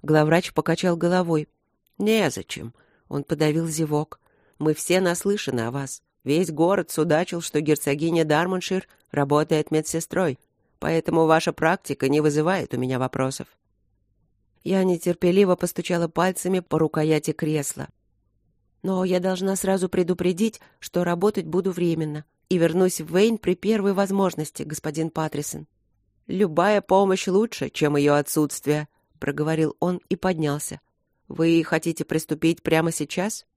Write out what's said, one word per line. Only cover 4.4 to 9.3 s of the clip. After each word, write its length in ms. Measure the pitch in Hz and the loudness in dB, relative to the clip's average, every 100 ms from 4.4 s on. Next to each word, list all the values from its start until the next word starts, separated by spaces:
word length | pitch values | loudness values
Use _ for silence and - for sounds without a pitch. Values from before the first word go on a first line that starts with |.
| _ _ | _ _
«Мы 140 | 151 | -2
все 260 | 151 - 180 | -2 0 2
наслышаны 640 | 185 170 196 208 - 127 | 2 0 -2 -2 -2 -4
о 100 | 113 | -4
вас. 300 | 135 135 - _ _ - | -6 -8 -12 _ _ 0
Весь 260 | 151 175 | 0 0
город 400 | 151 165 196 170 | 0 2 2 -2
судачил, 500 | - 156 156 180 170 | -2 2 2 0 -6
что 200 | 165 156 | -4 -4
герцогиня 640 | 151 151 - 147 165 170 156 | 0 0 0 -2 0 0 2
Дармоншир 600 | 151 180 185 - 190 - _ _ | 2 2 -2 -2 -6 -6 _ _
работает 600 | - 139 | -4 2